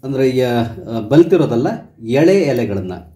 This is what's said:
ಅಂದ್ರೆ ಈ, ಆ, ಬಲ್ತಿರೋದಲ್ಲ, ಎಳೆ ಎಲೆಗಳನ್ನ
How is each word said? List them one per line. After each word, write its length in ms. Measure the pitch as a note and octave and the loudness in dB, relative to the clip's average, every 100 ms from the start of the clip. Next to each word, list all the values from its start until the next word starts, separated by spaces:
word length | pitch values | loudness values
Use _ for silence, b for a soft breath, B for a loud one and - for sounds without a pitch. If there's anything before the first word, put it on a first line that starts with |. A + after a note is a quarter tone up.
ಅಂದ್ರೆ 260 | C3 C3+ C3+ | -6 0 0
ಈ, 120 | B2+ | 2
ಆ, 580 | B2+ A#2+ A2+ - - A2+ G#2 | 0 0 -2 -6 -10 -8 2
ಬಲ್ತಿರೋದಲ್ಲ, 580 | C#3+ E3+ F#3 C#3+ A#2 D#3 A#3 - _ A2+ | 4 4 2 2 0 -2 -6 -12 _ -4
ಎಳೆ 360 | B2+ D#3+ G3 | 2 4 4
ಎಲೆಗಳನ್ನ 500 | D3+ B2 A2 G2 F#2 F2+ - | 2 -2 -4 -6 -8 -12 -16